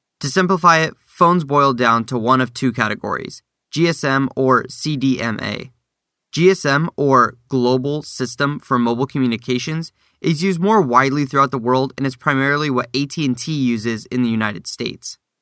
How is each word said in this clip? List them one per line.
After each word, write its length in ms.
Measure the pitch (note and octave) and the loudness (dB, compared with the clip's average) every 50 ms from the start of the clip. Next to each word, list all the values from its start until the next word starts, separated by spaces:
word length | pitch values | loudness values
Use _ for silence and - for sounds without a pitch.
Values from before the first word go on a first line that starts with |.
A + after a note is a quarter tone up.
| _ _ _ _ | _ _ _ _
To 100 | - C#3 | -4 -2
simplify 480 | - F#3+ F#3 F3 F#3+ F3 E3 F3 E3 D#3+ | 0 0 2 2 0 2 4 4 4 4
it, 160 | D#3+ - - _ | 2 0 -4 _
phones 420 | _ _ - - F3+ E3+ F3 F3+ | _ _ -2 2 4 4 4 4
boil 300 | D3+ C3+ C#3+ C#3+ C#3 C#3 | 2 2 2 4 4 4
down 320 | B2+ A#2 B2 A#2 A#2 A#2 A2 | 2 2 2 2 2 2 0
to 120 | - C3 | -2 -4
one 240 | A#2+ A2 A#2+ C3 B2+ | -2 0 2 2 2
of 140 | B2+ B2 A#2+ | 2 -2 -4
two 180 | - C3+ B2+ | -2 -2 -2
categories, 720 | A#2 B2 A2+ G#2+ G#2+ - - G2+ F2+ - - - - - - _ _ _ _ _ | 0 0 -2 -2 -2 -6 -6 -6 -6 -6 -8 -10 -12 -14 -16 _ _ _ _ _
G 160 | - D3+ E3+ E3+ | -2 0 0 0
S 160 | D3+ - - | 0 0 -2
M 240 | C#3 C3+ C#3 C#3 B2+ - | 0 0 0 -2 -2 -2
or 300 | - C3+ C3 B2+ A#2 - - | 0 2 4 4 2 2 -2
C 280 | - - - D3+ D3+ | -6 -6 -4 -4 -2
D 240 | C3+ B2+ C3+ B2+ - | 0 0 0 0 0
M 200 | A2+ A2+ A2 - | -2 -4 -6 -6
A. 300 | - G#2+ G#2+ - - C3 _ _ _ _ _ _ _ _ _ _ _ _ | -6 -8 -8 -8 -10 -14 _ _ _ _ _ _ _ _ _ _ _ _
G 200 | - D#3 E3+ F#3 | -2 2 4 4
S 160 | F#3+ - - | 4 4 2
M, 240 | D3 C#3 D3 E3 - - | 0 0 0 0 -2 -2
or 440 | - D3 C#3 C3 B2 A#2 - A#2+ _ _ _ | -2 2 4 4 4 4 2 0 _ _ _
Global 540 | C3+ C3 A#2+ B2 B2+ C3 B2+ C#3+ D3 D3+ | -2 0 2 2 2 2 0 -2 -4 -6
System 580 | C#3+ - - - C3 A#2 - - D3 C#3+ D3 - | -6 -8 -6 -6 -6 -6 -4 -2 -2 -2 -2 -6
for 180 | - - C3+ A#2+ | -4 -2 0 0
Mobile 280 | A#2+ A#2 A#2 A#2 C#3 | 2 0 0 -2 -2
Communications, 880 | C3+ - D3 C3 B2 A2+ A2 - C3 B2 B2 - D#3 D#3 D#3+ E3 - - _ _ _ _ _ | -4 -2 -2 -2 0 -2 -4 -4 -4 -4 -4 -4 -4 -6 -6 -8 -10 -14 _ _ _ _ _
is 220 | - D#3+ E3 D3 | -2 -2 0 0
used 180 | F3+ G3 F#3 E3 | 0 0 0 0
more 220 | F3+ G3+ A3 G#3+ | 2 4 4 4
widely 420 | E3+ B2 A#2+ B2 C3+ C3+ C3+ D3 C#3+ | 4 4 4 4 4 4 2 -2 -2
throughout 260 | B2+ C#3+ C#3 C#3 C3 | 0 0 0 2 2
the 80 | C#3+ B2+ | 0 -2
world 360 | A2 A#2+ B2+ C3 C3+ C3 - | 0 0 0 2 0 -2 -4
and 100 | - C#3 | -6 -6
is 100 | C3+ C3 | -6 -6
primarily 520 | - - D#3 C#3 C3+ C3+ C#3 C#3+ D3 D3+ D3 | -4 -4 -2 0 0 0 0 0 0 -2 -2
what 220 | C3 B2 B2 - | -2 -2 -4 -4
A 140 | - C#3 C#3+ | -4 -4 -4
T 180 | C#3 - E3 D#3 | -4 -4 -4 -2
and 120 | C3+ B2 | -2 -2
T 140 | - - D#3+ | -2 -4 -4
uses 540 | D#3 D3 C3 B2 A#2+ A2 G#2 A#2 A2+ G#2+ - | -4 -2 0 0 0 -2 -2 -4 -4 -6 -6
in 160 | - B2 B2+ | -6 -4 -2
the 60 | B2 A#2 | 0 0
United 380 | A2+ A2 A2 G#2 G#2 - - | 0 -2 -2 -4 -4 -8 -10
States. 500 | - - - A#2+ A#2 - - - - - - _ _ _ _ | -10 -8 -8 -8 -8 -8 -10 -12 -12 -12 -14 _ _ _ _